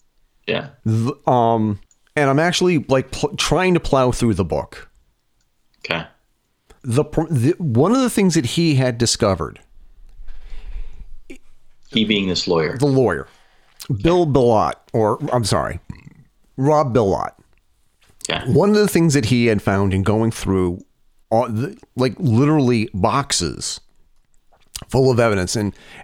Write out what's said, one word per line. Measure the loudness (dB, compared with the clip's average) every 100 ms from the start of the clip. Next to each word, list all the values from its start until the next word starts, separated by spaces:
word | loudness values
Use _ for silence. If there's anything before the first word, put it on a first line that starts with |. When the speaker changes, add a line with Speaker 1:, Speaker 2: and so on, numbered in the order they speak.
| _ _ _ _ -8
Speaker 1:
Yeah. | -8 -8 -6 -2
Speaker 2:
The, | 0 -2 -4 0
um, | 2 2 2 0 -4 -10 _ _ -2
and | 2
I'm | 2
actually, | 2 2 2 0 2
like, | 0 0
pl-, | -6 -6 -4
trying | -2 0 2
to | 0
plow | 2 2 2
through | 2 0
the | 0
book. | -2 -4 -6 -14 -20 _ _ _ _ _ _ _ _ _
Speaker 1:
Okay. | -6 -6 -8 _ _ _ _ _ _ _
Speaker 2:
The | -4 -2
pr-, | 0 -2 -2
the, | 0 0 0
one | 0 2 4
of | 2
the | 2
things | 2 2
that | 2 -2
he | 0 2 2
had | 0 0
discovered | -2 0 0 0 -6 -12 _ -20 -20 -20 -20 -14 -10 -10 -8 -10 -10 -10 -10 -12 -14 -14 -16 -20 -20 -20 -20 -20 -6
Speaker 1:
He | -2
being | 0 0 -2
this | -4 -2
lawyer. | 0 -2 0
Speaker 2:
The | 0
lawyer. | 2 2 0 -8 -18 _ _ _ -14 -8 -2
Bill | 2 2 2
Bilott, | 4 4 4 2 -4 _
or, | 0 0 0 -2
I'm | -2
sorry, | 0 -2 -2 -8 -14 -20 -20 -20 -20 _ _ -2
Rob | 2 2 2
Bilott. | 2 2 0 -4 -12 _ _ _ _ _ _ _ -12 -6
Speaker 1:
Yeah. | -6 0
Speaker 2:
One | 2 4
of | 2
the | 2
things | 2 2
that | 2 2
he | 2 2
had | 0
found | 0 0 0
in | 0
going | 0 0 0
through | -2 -2 0 0 -4 -12 _ _ _ -4
all | -2 0
the, | -4 -6 -10 -10 -2
like, | -2 0
literally | 0 2 4 2 2 2 -2
boxes | -2 0 0 -2 -4 -4 -6 -10 -12 _ _ _ _ _ _ _ _ _ -18 -4
full | 2 2
of | 4
evidence, | 2 2 -2 -2
and, | -4 -6 -16 -10